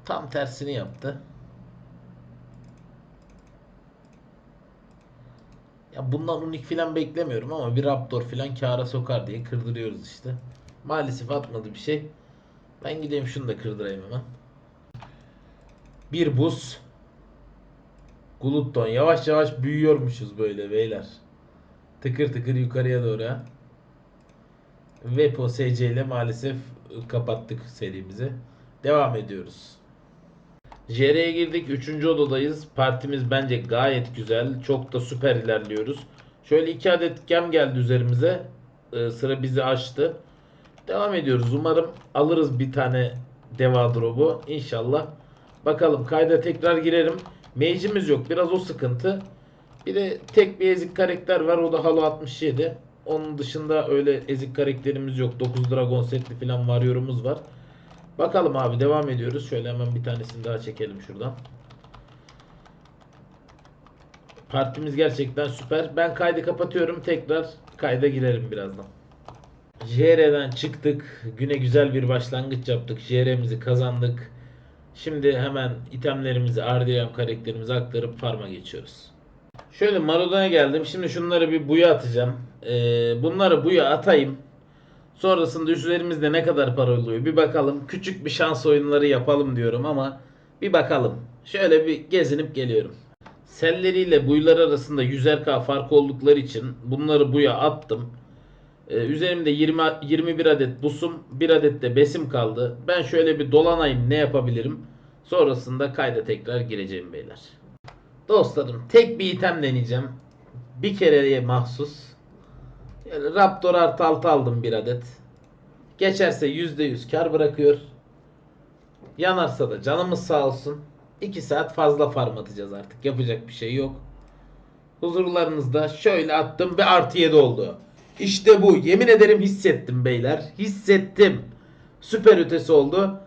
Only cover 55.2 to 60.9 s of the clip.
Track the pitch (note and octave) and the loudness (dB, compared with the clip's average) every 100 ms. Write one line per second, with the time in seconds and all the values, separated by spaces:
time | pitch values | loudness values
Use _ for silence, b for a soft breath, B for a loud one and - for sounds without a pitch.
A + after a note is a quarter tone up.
55.2 | A#2+ - B2 B2+ B2 B2+ B2 B2 A2+ C3 | -4 -4 -4 -2 -2 0 0 -2 -2 -4
56.2 | B2+ A#2+ B2+ B2 A#2+ B2 B2 B2+ C3 A#2+ | -6 -8 -6 -2 0 0 2 0 -2 -4
57.2 | B2 D3+ - B B B B B B - | -4 -6 -10 B B B B B B -4
58.2 | E3+ F#3+ E3 C3+ B2 A#2+ C#3+ D3+ C#3+ B2+ | 0 2 0 0 -2 0 2 2 0 -4
59.2 | A#2+ A#2 - A#2 A#2+ A#2+ B2 A#2+ A#2+ A#2 | -4 -6 -6 -6 -6 -6 -4 -4 -6 -8
60.2 | A2+ - A#2 A2+ G#2+ A2 G#2+ | -10 -12 -8 -8 -10 -10 -10